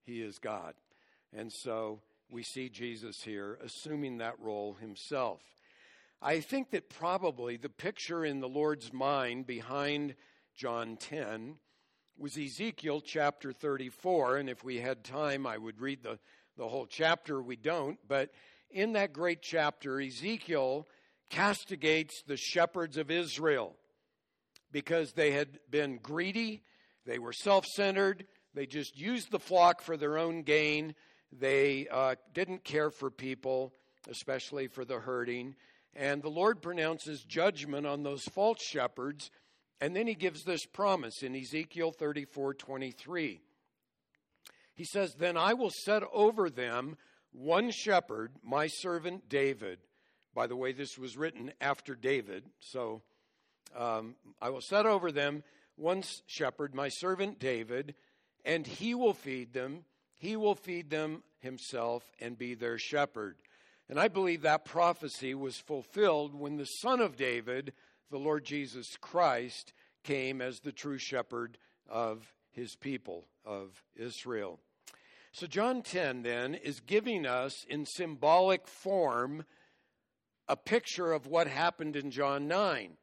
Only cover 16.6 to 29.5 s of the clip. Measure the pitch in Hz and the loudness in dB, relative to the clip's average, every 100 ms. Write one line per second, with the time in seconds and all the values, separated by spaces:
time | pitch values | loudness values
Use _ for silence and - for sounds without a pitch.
16.6 | 120 131 113 - 160 165 - 139 123 120 | -4 -4 -6 2 4 4 0 -6 -4 -4
17.6 | 120 170 139 185 - 139 135 - - - | -2 0 -2 -6 -2 0 0 -6 -20 -20
18.6 | _ 190 214 214 196 147 175 170 - 160 | _ -2 0 2 0 0 0 0 -2 2
19.6 | 147 - 143 135 135 120 170 226 - 156 | 2 0 -6 -4 -4 -6 -6 -6 0 2
20.6 | 131 139 160 _ _ _ _ 151 196 202 | 2 0 -4 _ _ _ _ 2 4 2
21.6 | - 180 156 160 156 - - 135 - 180 | -4 0 4 4 2 -8 -6 -6 0 4
22.6 | 170 185 165 143 143 170 170 135 156 139 | 4 4 -2 -2 0 0 0 0 4 4
23.6 | 101 - _ _ _ _ _ _ _ - | 2 -8 _ _ _ _ _ _ _ -20
24.6 | _ 143 - 165 151 - 151 143 143 143 | _ -6 0 0 2 4 4 4 0 -6
25.6 | _ 147 143 123 107 156 185 196 226 214 | _ 0 0 -4 -6 -2 0 0 -2 -4
26.6 | _ _ _ _ - 117 117 - 202 196 | _ _ _ _ -6 -6 -4 -4 6 6
27.6 | - - 202 190 196 196 196 _ _ - | 6 0 2 4 4 2 -8 _ _ -8
28.6 | 135 143 139 135 175 247 - 196 - | -6 -4 -6 -6 -2 -2 -2 -4 4